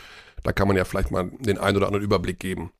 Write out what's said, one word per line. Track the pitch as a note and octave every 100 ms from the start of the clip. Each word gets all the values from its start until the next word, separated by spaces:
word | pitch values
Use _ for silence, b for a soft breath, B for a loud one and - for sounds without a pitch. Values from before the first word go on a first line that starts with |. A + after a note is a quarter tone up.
| B B B B
da | -
kann | - G2
man | G2
ja |
vielleicht | F2+ G2 F#2+
mal | F#2+ F2+ -
den | A2+ F#2+
ein | G2 G2
oder | G2
anderen | G2+
Überblick | G2+ G2 F#2 F2+
geben. | F#2+ F2 F2+